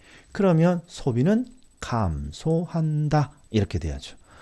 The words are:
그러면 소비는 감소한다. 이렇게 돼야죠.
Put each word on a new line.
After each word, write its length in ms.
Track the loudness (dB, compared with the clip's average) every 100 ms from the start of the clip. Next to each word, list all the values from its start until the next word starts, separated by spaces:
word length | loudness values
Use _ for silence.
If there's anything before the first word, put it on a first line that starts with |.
| -20 -20 _
그러면 500 | 0 4 6 4 2 -4
소비는 600 | -6 -2 0 2 2 -2 -10 _ _
감소한다. 1500 | -6 -2 -2 -2 -6 -6 -2 -2 -2 -2 -2 0 2 2 0 -6 _
이렇게 280 | -2 0 -2
돼야죠. 380 | -6 -8 -12 -20 -20 -20